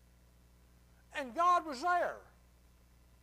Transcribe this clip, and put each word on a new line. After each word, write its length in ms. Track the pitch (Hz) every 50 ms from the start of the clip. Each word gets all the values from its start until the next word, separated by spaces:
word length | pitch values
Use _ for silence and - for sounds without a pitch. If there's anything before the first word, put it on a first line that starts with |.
| - - - - - - _ _ - - - - - - - - - - - - - - -
And 220 | 302 269 247 220
God 320 | 311 339 359 359 349 320
was 140 | 320 269 240
there. 340 | 320 349 359 349 294 170 120 104 - - - - - - - - - - - - - - - - - _ - -